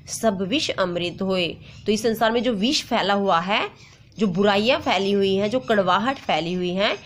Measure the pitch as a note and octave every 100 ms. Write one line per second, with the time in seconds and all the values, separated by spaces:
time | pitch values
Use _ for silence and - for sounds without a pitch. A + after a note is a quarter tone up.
0 | - - A3+ F#3+ F#3+ C4+ - - F#3 F3
1 | F3 E3+ F#3+ F#3+ E3+ - - - - G#3+
2 | A#3 A3 A3+ A#3 A#3+ G#3 A3+ D4+ - A3+
3 | F3+ G3+ G3 E3 F3+ A3 G4+ - - -
4 | - - G#3 F3 G3+ G3+ A3 D#4 C#4+ F#3+
5 | G3 G3+ G3 F#3+ G#3 B3+ B3+ G#3 F#3 F#3
6 | A#3 - - D#3+ E3 F3+ F3+ F3+ G#3+ F4+